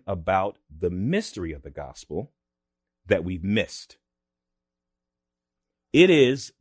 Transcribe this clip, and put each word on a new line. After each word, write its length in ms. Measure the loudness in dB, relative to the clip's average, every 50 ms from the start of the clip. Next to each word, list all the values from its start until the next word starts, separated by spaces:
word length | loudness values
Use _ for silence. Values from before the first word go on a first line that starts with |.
| -8
about 540 | -8 -8 -6 -2 0 0 0 0 -2 -6 _ _ _
the 220 | -8 -6 -4 -4
mystery 600 | -2 -2 -2 -2 -2 -2 -4 -6 -8 -10 -8 -8
of 120 | -10 -12 -14
the 80 | -16
gospel 600 | -14 -12 -14 -14 -14 -18 -14 -10 -8 -8 -8 -10 _ _ _ _ _ _ _ _ _ _ _ _ _ _ _
that 160 | 0 0 0 0
we've 200 | -2 -6 -6 -4
missed. 540 | -2 0 0 0 -2 -6 -16 -18 -20 -20 _ _ _ _ _ _ _ _ _ _ _ _ _ _ _ _ _ _ _ _ _ _ _ _ _ _ _ _ _ _ _ _ _ _ _ _ _ _ _
It 200 | 4 6 6 8
is 420 | 8 6 6 6 4 0 -6 -14 -16 _